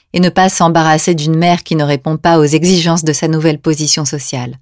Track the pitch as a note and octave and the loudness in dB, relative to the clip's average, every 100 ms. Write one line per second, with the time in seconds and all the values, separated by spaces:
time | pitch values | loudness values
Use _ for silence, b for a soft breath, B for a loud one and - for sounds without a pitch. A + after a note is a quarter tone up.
0 | B F3+ F3+ F#3 F#3 - E3+ E3 D#3+ D#3 | B -2 0 2 0 2 2 2 2 2
1 | - E3 D3+ D#3+ F3 F3 - D#3+ D3 C#3+ | 0 0 0 0 2 0 -2 -2 0 -2
2 | D#3+ D#3+ E3+ E3 D3 D#3 F3 F3+ E3+ E3 | -4 -2 2 4 4 2 2 2 0 0
3 | D#3 C#3+ E3 D#3+ D#3+ D3+ D#3+ D3+ D3+ - | -2 -2 -2 0 0 -2 -2 -2 -2 -2
4 | C#3+ D3 - C3 B2 C3 | -4 -6 -6 -6 -8 -14